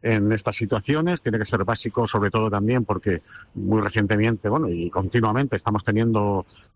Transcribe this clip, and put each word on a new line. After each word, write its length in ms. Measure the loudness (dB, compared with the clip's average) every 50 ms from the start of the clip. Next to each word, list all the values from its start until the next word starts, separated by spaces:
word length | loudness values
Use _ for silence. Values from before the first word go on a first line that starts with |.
en 300 | -2 0 2 2 2 2
estas 240 | 0 0 -2 -4 -4
situaciones, 640 | -4 -2 -2 -2 -2 0 0 0 0 0 0 -2 -2
tiene 160 | -2 -2 -2
que 80 | -2 -2
ser 200 | -2 -2 -2 0
básico 420 | 0 -2 -2 -4 -4 -2 -2 0
sobre 240 | 0 0 0 0 2
todo 180 | 2 2 0 0
también 360 | 0 0 0 2 2 0 0
porque 360 | -2 -4 -2 -2 -2 -2 -2 -4 -10 -20 -20 -20 -14 -8
muy 260 | -6 -2 0 0 0
recientemente, 680 | 0 0 0 0 2 2 2 2 2 2 0 0 -2
bueno, 220 | 0 0 0 0 -2
y 200 | -2 -2 -4 -4
continuamente 680 | -2 -4 -2 0 0 2 2 2 2 0 0 0 -2
estamos 260 | -2 -2 0 -2 0 0
teniendo 600 | 0 0 2 2 2 2 2 2 2 0 -2 -4 -6 -12 -20 -20 _ _